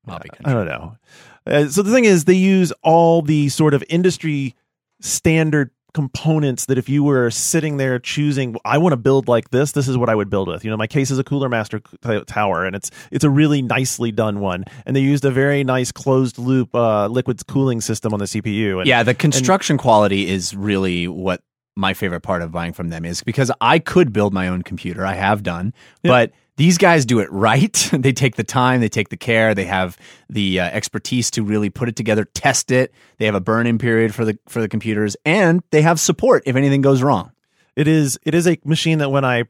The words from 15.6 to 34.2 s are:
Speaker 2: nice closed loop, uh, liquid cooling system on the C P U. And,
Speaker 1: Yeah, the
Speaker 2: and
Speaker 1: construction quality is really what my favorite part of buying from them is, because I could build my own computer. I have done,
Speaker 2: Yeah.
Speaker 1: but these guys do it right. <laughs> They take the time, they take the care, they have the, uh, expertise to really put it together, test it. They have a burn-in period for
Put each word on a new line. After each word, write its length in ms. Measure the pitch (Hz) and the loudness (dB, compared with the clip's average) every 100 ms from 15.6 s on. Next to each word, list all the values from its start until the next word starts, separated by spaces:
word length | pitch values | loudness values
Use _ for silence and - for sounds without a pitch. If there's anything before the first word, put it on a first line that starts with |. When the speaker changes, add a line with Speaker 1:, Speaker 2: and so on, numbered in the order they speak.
Speaker 2:
nice 280 | 131 127 123 | 0 -2 -4
closed 460 | - - 131 127 - | -6 0 0 0 -4
loop, 360 | 123 131 120 | 0 0 0
uh, 320 | 120 117 107 104 | 0 2 2 0
liquid 380 | 123 123 117 - | -2 -2 -6 -4
cooling 340 | 139 135 117 | -2 0 -2
system 320 | 107 110 113 | -4 -4 -4
on 60 | 104 | -4
the 60 | 101 | -4
C 140 | 110 | -6
P 100 | 107 | -4
U. 260 | 104 104 92 | -2 -2 0
And, 60 | 92 | 2
Speaker 1:
Yeah, 140 | 120 | 2
the 80 | 117 | 2
Speaker 2:
and 80 | 123 | 2
Speaker 1:
construction 580 | 156 131 127 190 - 147 | 0 0 2 0 2 0
quality 500 | 131 107 104 98 90 | 4 4 4 0 0
is 260 | 95 87 | -2 -4
really 540 | 101 104 98 95 87 87 | -6 -2 0 0 -2 -4
what 340 | 85 92 90 _ _ _ - | -6 -6 -6 _ _ _ -4
my 180 | 98 | -4
favorite 260 | 95 98 87 | -2 -4 -6
part 220 | - 90 | -4 -4
of 80 | 85 | -4
buying 200 | 85 85 | -6 -8
from 180 | - 85 | -8 -8
them 140 | 82 | -8
is, 180 | 85 85 | -8 -8
because 280 | - 120 123 - | -6 -2 -2 2
I 180 | 117 160 | 4 4
could 340 | - 180 151 | 2 2 2
build 200 | 104 101 | 2 0
my 140 | 95 92 | 0 -2
own 140 | 90 | -4
computer. 440 | 87 90 90 85 95 | -6 -10 -10 -6 -6
I 80 | |
have 280 | 92 98 104 | -2 0 0
done, 300 | 92 85 98 - - _ | -2 -6 -8 -10 -20 _
Speaker 2:
Yeah. 80 | 170 | 2
Speaker 1:
but 220 | 127 117 _ _ - | 4 2 _ _ 0
these 200 | 160 170 | 2 4
guys 300 | 190 165 117 | 4 4 2
do 140 | 120 | 0
it 120 | 85 | 0
right. 580 | 95 110 123 208 - - | 0 2 2 2 0 -2
<laughs> 20 | |
They 200 | 139 131 | 0 0
take 240 | 127 135 - | 2 -2 -2
the 80 | |
time, 360 | 107 135 127 127 | -4 0 2 2
they 60 | 110 | 0
take 180 | - 101 | -2 -6
the 80 | - | -6
care, 380 | - 113 110 | 0 2 2
they 100 | 104 | 0
have 320 | 92 95 92 - - - _ | -2 -2 -4 -6 -20 -20 _
the, 320 | 107 98 90 | -4 0 0
uh, 40 | |
expertise 680 | 87 107 - 107 - 127 117 | -2 -4 -6 -10 -4 -4 -2
to 120 | - | -4
really 280 | 104 107 104 | -2 -2 -2
put 180 | - 120 | -4 -6
it 80 | 113 | -4
together, 300 | 110 107 98 | -2 0 -2
test 360 | - 139 131 - | -2 0 0 0
it. 220 | 127 131 _ _ _ | 0 0 _ _ _
They 80 | |
have 100 | 110 101 | -2 0
a 40 | |
burn-in 380 | 92 113 120 113 | 0 0 0 0
period 360 | 120 113 113 | 0 2 0
for 120 | 107 | 0